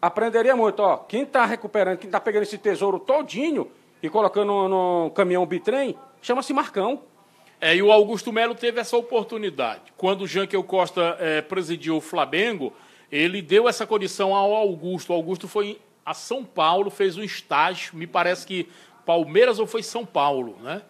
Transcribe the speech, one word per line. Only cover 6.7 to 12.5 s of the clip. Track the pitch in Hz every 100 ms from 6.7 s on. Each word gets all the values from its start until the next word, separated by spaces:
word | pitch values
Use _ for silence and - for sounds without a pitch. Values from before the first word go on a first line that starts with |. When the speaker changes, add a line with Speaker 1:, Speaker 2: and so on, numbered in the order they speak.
| - 196 277 - _ _ _ _ _
Speaker 2:
É, | 160 175
e |
o | 202
Augusto | 214 208 220 -
Melo | 220 233 240
teve | 240 240
essa | 226 240
oportunidade. | 233 240 208 226 208 139 120 107 - _
Quando | 185 196
o | 190
Jankel | 160 196 196
Costa, | 180 190 175 - 170 165
é, | 170 156
presidiu | 151 185 165 170 143 160
o |
Flamengo, | 151 175 139 156 220